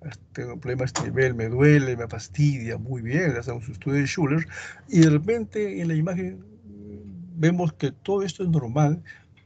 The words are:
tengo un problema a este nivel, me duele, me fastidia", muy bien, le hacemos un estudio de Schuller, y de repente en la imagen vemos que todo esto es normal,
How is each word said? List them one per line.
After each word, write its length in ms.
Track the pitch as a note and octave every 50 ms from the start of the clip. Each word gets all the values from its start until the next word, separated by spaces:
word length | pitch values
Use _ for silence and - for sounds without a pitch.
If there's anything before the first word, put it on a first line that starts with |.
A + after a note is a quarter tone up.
| - D3 - - - -
tengo 220 | - - B2 A#2+ A#2+
un 60 | -
problema 220 | - B2 B2 B2+
a 40 | B2+
este 180 | B2 - - A#2
nivel, 300 | A#2 A2+ B2+ C3+ B2+ A#2+
me 140 | A#2 A2 A2+
duele, 480 | A#2+ B2+ C#3+ D3+ D3+ D3 C3+ B2+ B2
me 100 | A#2 A#2
fastidia", 720 | A#2 A#2 A2+ - - - D3 D3 D3 C#3 B2+ A2+ A2+ A2
muy 240 | A2 A2 B2+ C3 A#2+
bien, 320 | A2+ A#2 C3+ E3+ F#3 D3+
le 60 | B2 A#2
hacemos 280 | B2 C3 A#2+ A#2+ A2+
un 60 | -
estudio 280 | - - - C#3 C#3 C#3+
de 60 | C#3
Schuller, 400 | C3+ - F#3+ D#3 C3+ D3+ E3 D#3+ - - - - - - - - -
y 100 | G#3+ E3+
de 100 | D#3+ D#3+
repente 680 | D3+ D3 D#3+ G3+ A#3 A#3 G#3+ - - G#3+ G#3 G3 G3 F#3+
en 80 | E3+ E3
la 60 | D#3+
imagen 500 | D#3 D#3 F#3+ F3+ F3+ F#3 F3+ F#3+ F#3+ F#3+ - - - - - - G3+ G#3 G#3 G#3 G3+ - - F#2 F2 - - -
vemos 360 | E3 D#3 E3 F3 F3 F3+ D#3
que 200 | - - D3+ C3+
todo 300 | - - - - G3 G3
esto 200 | G3 F#3 - -
es 80 | F#3+ E3+
normal, 520 | D#3+ D3 A#2+ A2+ B2 D3+ D3+ C#3+ E3 F3 - - - - _ _ _ _ -